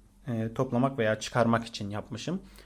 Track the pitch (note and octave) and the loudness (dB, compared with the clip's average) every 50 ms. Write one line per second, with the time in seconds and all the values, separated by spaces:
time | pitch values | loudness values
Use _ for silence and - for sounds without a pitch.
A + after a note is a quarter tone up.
0 | - - _ - - - A#2+ A2+ A2 A2+ A2+ - C3 C3 B2 A#2+ C3 C3+ C3+ - | -20 -20 _ -16 -8 -6 -4 -2 -4 -4 -2 -2 -2 0 2 2 2 2 2 2
1 | A2+ G#2+ A2 G#2+ - - - B2 A#2 A#2 A#2 A#2 A#2 - - - G#2+ G2+ G#2 G#2 | 2 2 2 0 -2 -2 2 4 4 6 4 2 0 -2 -8 -8 -8 -6 -6 -8
2 | G2 - B2 A2 - - E3+ G3 - - - - - | -8 -8 -10 -8 -6 -4 -4 -6 -6 -10 -20 -20 -16